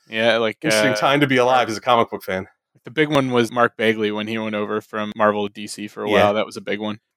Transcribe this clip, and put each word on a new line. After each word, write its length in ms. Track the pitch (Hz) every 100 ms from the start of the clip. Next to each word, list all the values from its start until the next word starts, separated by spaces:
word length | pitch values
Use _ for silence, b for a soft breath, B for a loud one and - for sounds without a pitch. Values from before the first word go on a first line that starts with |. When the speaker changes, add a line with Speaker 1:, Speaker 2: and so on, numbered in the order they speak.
| -
Speaker 1:
Yeah, 300 | 113 117 113
like, 200 | 110 -
Speaker 2:
interesting 280 | - 110 107
Speaker 1:
uh, 20 | 107
Speaker 2:
time 240 | 147 139
to 80 | 139
be 100 | 131
alive 200 | 123 127 113
Speaker 1:
Mark 20 |
Speaker 2:
as 80 | 104
a 40 |
comic 280 | 127 117 107
book 120 | 101
fan. 240 | - 92 92 _ _ _
Speaker 1:
The 80 | -
big 180 | 120 151
one 220 | 147 131
was 200 | 123 113
Mark 240 | 120 120 -
Bagley 360 | 110 110 107
when 160 | 104 107
he 100 | 113
went 180 | 110 104
over 260 | 104 107
from 300 | - 110 104 107
Marvel 320 | 107 104 101
to 60 |
D 120 | 104 104
C 200 | - 104
for 160 | -
a 60 | 104
Speaker 2:
Yeah. 160 | 104 104
Speaker 1:
while. 80 | 104
That 100 | 95
was 100 | 107
a 40 |
big 180 | 98 101
one. 200 | 107 107 _